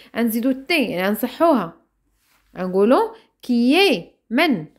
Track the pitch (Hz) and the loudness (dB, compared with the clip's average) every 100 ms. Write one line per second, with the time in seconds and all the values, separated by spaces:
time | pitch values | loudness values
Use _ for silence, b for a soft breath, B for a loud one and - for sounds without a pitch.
0 | B - 233 226 254 262 269 339 220 175 | B -6 -4 -2 -4 -4 -2 -2 -2 -2
1 | 190 214 254 - 330 262 170 - _ _ | -2 -2 -6 0 2 2 -2 -10 _ _
2 | _ _ _ _ _ - 185 185 208 302 | _ _ _ _ _ -10 -4 2 4 4
3 | 440 B B _ - 240 240 311 392 208 | 0 B B _ -4 0 2 4 2 0
4 | 165 _ - 233 339 202 151 | -6 _ -6 0 0 0 -6